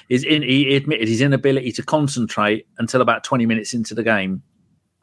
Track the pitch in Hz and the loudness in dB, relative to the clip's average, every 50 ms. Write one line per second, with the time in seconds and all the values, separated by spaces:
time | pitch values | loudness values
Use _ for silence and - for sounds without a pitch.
0 | - - 127 127 131 151 156 151 139 123 131 139 147 135 139 139 139 143 117 113 | -6 -2 -2 -2 2 2 0 0 2 2 2 2 2 2 2 0 0 0 -2 -2
1 | 117 110 113 110 139 143 135 127 - 139 135 135 123 120 - - - - 160 156 | 0 -2 0 2 2 2 2 2 2 2 0 2 -2 -4 -8 -8 -4 -2 0 0
2 | 147 139 - 123 113 107 - - 104 104 110 110 - _ _ - 117 117 - 127 | 0 0 0 -2 -4 -4 -2 -2 0 0 0 -2 -4 _ _ -8 -6 0 2 2
3 | 123 120 117 113 - - 139 123 113 113 113 110 104 - - 117 110 - 113 120 | 4 4 2 0 0 -2 0 0 2 0 0 -2 -4 -4 -6 -6 -6 -6 -6 -4
4 | 110 113 110 101 95 95 95 92 - _ _ _ _ _ _ _ _ _ _ _ | 0 0 0 0 0 -2 -4 -6 -8 _ _ _ _ _ _ _ _ _ _ _